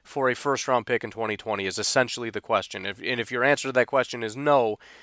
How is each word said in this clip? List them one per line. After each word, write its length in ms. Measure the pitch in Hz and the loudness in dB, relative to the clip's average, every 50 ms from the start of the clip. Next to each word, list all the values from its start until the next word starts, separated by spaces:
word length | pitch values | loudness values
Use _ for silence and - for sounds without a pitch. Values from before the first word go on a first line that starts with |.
| _ | _
for 240 | - - 143 135 | -8 -4 0 0
a 80 | 127 120 | 0 0
first-round 520 | - - 143 135 123 - - 127 120 107 | 0 0 -2 -2 0 0 2 2 2 2
pick 160 | - 123 113 - | 0 -2 -2 -2
in 80 | 107 | -6
twenty 260 | 104 113 113 110 104 | -6 -4 -4 -4 -4
twenty 300 | - - 113 104 101 98 | -4 -4 -4 -4 -2 -2
is 100 | 95 92 | -2 -2
essentially 540 | 110 104 - - 135 127 117 - 120 120 113 | -2 -2 2 2 2 2 2 -2 -8 -8 -6
the 100 | 107 104 | -8 -8
question. 460 | - - 113 98 - - - 101 95 | -2 0 0 0 0 -2 -10 -8 -8
If, 100 | 104 101 | -8 -8
and 220 | 110 - - 127 117 | -6 -4 -4 -2 -2
if 120 | 110 - | -4 -4
your 120 | 123 120 123 | -2 0 2
answer 240 | 139 143 - - | 2 2 2 0
to 60 | 135 123 | 0 2
that 120 | 127 117 | 2 2
question 380 | - - 131 123 - - 120 117 | 4 2 0 0 0 -4 -6 -6
is 120 | 110 113 | -6 -6
no, 440 | 135 147 147 143 135 117 110 104 - - - - - | -2 2 4 4 6 4 2 0 -4 -10 -20 -20 -20